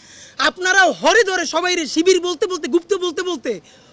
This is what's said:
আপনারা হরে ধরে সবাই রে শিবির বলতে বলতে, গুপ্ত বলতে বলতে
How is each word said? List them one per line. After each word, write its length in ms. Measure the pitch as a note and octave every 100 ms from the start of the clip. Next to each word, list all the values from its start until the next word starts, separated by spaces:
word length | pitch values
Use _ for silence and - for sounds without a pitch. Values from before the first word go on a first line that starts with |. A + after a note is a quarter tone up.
| - - - -
আপনারা 440 | C#4+ F#4 F#4 G4
হরে 420 | F4+ F3+ C4 G#4
ধরে 220 | G4 F#4 D#4+
সবাই 280 | D#4 F4+
রে 120 | F4+ C#4+
শিবির 340 | D#4 F4 F#4
বলতে 260 | F4 E4 G#4+
বলতে, 220 | F4+ D#4
গুপ্ত 260 | E4 -
বলতে 280 | G4 F4+ D#4+
বলতে 380 | F#4 D#4+ C#4+ F#3+ - _ _